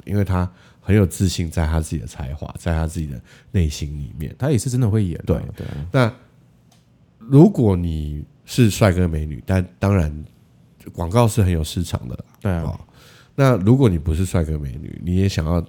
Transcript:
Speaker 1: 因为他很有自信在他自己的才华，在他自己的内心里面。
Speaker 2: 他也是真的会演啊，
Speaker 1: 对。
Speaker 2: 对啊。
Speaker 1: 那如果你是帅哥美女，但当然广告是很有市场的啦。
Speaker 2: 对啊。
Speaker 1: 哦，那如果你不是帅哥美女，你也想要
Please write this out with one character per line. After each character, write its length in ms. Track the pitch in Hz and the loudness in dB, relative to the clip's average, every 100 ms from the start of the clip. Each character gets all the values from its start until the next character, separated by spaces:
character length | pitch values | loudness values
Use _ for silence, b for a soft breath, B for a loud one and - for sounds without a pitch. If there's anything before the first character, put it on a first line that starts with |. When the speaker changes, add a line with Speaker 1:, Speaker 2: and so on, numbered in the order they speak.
Speaker 1:
因 120 | - 101 | -6 -2
为 80 | |
他 260 | 98 92 90 b b b | 0 0 -2 b b b
很 140 | - | 2
有 120 | 104 90 | 4 4
自 220 | - 95 | 2 0
信 220 | - 85 | 0 -4
在 160 | 80 78 | -2 0
他 140 | 80 | 0
自 100 | 78 | -2
己 80 | 80 | -6
的 80 | 60 | -8
才 280 | - 65 | -12 -10
华， 180 | 73 71 - | -10 -12 -8
在 140 | - | -4
他 140 | 80 80 | -2 -2
自 140 | 80 | -4
己 60 | 76 | -8
的 140 | 62 b b b | -10 b b b
内 180 | 101 80 | 0 0
心 300 | - 73 73 | -2 -8 -8
里 140 | 67 58 | -10 -10
面。 160 | 73 - | -12 -6
Speaker 2:
他 120 | 131 | -2
也 80 | 127 | -2
是 100 | 135 | -2
真 100 | 123 | -2
的 80 | 120 | 0
会 160 | 110 | 0
演 140 | 95 80 | -2 -4
啊， 40 | - | -2
Speaker 1:
对。 140 | 87 - - | -2 -4 -10
Speaker 2:
对 100 | - | -12
啊。 200 | 71 80 | -10 -4
Speaker 1:
那 220 | 135 117 - _ _ _ _ _ _ _ _ _ _ | 0 0 -2 _ _ _ _ _ _ _ _ _ _
如 320 | - 135 180 | 4 8 8
果 240 | 202 113 | 6 2
你 500 | 92 87 78 73 73 71 _ | 2 0 -2 -4 -8 -10 _
是 260 | - - 117 | -4 2 2
帅 220 | 90 107 | 4 2
哥 160 | 90 90 | 4 2
美 180 | 78 76 | 0 -4
女， 160 | 65 - | -8 -2
但 200 | 95 90 - | -2 -2 -2
当 160 | 101 | 0
然 300 | 101 78 76 76 _ _ _ _ _ - | 2 0 -4 -12 _ _ _ _ _ -14
广 180 | - 85 | -8 -2
告 160 | 110 117 | 2 4
是 160 | 110 | 4
很 80 | 92 | 2
有 120 | 85 | 0
市 200 | 78 - | -2 -4
场 180 | 87 - 62 | -4 -6 -8
的 60 | |
啦。 100 | - - _ | -14 -16 _
Speaker 2:
对 120 | 104 | -4
啊。 100 | 87 | -4
Speaker 1:
哦， 180 | 76 - - b b b b | -4 -8 -14 b b b b
那 220 | - 135 113 | 2 4 4
如 180 | 95 131 | 4 4
果 120 | 127 | 4
你 100 | 87 | 2
不 160 | 78 | 0
是 100 | 80 | -2
帅 200 | 92 92 | 0 -2
哥 140 | 78 76 | -2 -4
美 140 | 71 64 | -6 -10
女， 200 | - - | -12 -10
你 140 | 78 90 | -4 0
也 120 | 98 | 0
想 180 | - 78 | 0 0
要 140 | 85 | -2